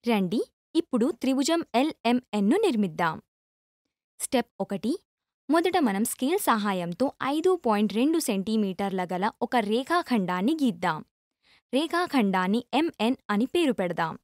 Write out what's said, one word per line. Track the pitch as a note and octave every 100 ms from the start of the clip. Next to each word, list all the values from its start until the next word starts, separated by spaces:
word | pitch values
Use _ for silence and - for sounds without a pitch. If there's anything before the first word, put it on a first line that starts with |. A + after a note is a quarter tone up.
| A#3+
రండి, | G#3+ F3+ A3+ A4+ _ _ D#4+
ఇప్పుడు | - B3 B3 -
త్రిభుజం | C4 C4+ C#4 E4+ - A3+
ఎల్ఎంఎన్ | D4+ - A3+ B3 - G#3 G3+
ను | F4
నిర్మిద్దాం. | G#4+ A#3 G3 D#3 E3+ - _ _ _ _ _ _ _ _ _ _
స్టెప్ | - B3 - -
ఒకటి, | F#3+ F#3+ A3 F4 _ _ _ _ -
మొదట | D#4+ F4 F4+ B3+
మనం | G3 A#3
స్కేల్ | - C4 F#4+ -
సహాయంతో | A3+ G#3 F#3+ F3 E3+ C#4 - C4 D4+
ఐదు | F4+ F4+ A#3+
పాయింట్ | G#3 G#3+ G3+
రెండు | C#4 E4 C#4+
సెంటీమీటర్ల | G3 F#3+ A3 G3 F3 G3 F#3 F3+
గల | F#3 G#3+ - A#3+
ఒక | B3 A3
రేఖాఖండాన్ని | A3+ C4+ F4 E4 A#3+ F3+ F3+ G#3 D#4+
గీద్దాం. | C4 E3+ F3+ D#3 - _ _ _ _ _ _ B3+
రేఖాఖండాన్ని | D#4+ E4+ F4 C#4 G3+ F#3+ F#3 A3 - C4
ఎంఎన్ | E4 - G#3+ C4 -
అని | G#3 B3+
పేరు | F4 D#4 G#3+
పెడదాం. | F3+ E3+ D#3+ C#3+